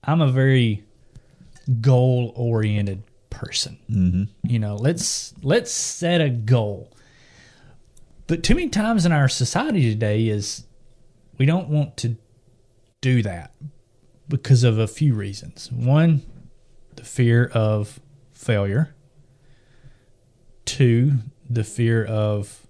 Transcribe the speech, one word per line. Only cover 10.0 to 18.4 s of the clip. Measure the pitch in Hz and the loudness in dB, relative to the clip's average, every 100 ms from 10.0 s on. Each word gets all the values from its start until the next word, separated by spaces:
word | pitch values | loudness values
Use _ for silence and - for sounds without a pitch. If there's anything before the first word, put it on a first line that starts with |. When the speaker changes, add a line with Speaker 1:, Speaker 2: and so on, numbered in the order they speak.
| 110 107 113 | 0 0 0
Speaker 1:
is | 104 101 - - - - _ - _ _ - | -2 -6 -12 -16 -20 -20 _ -20 _ _ -2
we | 135 | 0
don't | 175 147 | 0 0
want | 151 147 - | -2 -2 -4
to | 117 113 _ _ _ _ _ _ _ _ | -6 -6 _ _ _ _ _ _ _ _
do | 131 127 | 0 0
that | 101 87 - _ 147 - _ _ _ _ - | 0 -8 -14 _ -20 -20 _ _ _ _ -8
because | 151 - 127 | -8 2 4
of | 123 110 | 4 2
a | 107 | -2
few | - 151 | -2 0
reasons. | 110 98 98 - - - | 0 -4 -10 -16 -18 -12
One, | 120 120 147 165 151 - - - - _ - - - | -4 2 4 4 2 -2 -20 -20 -20 _ -20 -20 -20
the | |
fear | - - 120 117 120 | -12 0 2 4 2
of | 113 107 107 104 - _ - _ | 0 0 0 -4 -10 _ -20 _
failure. | - | -12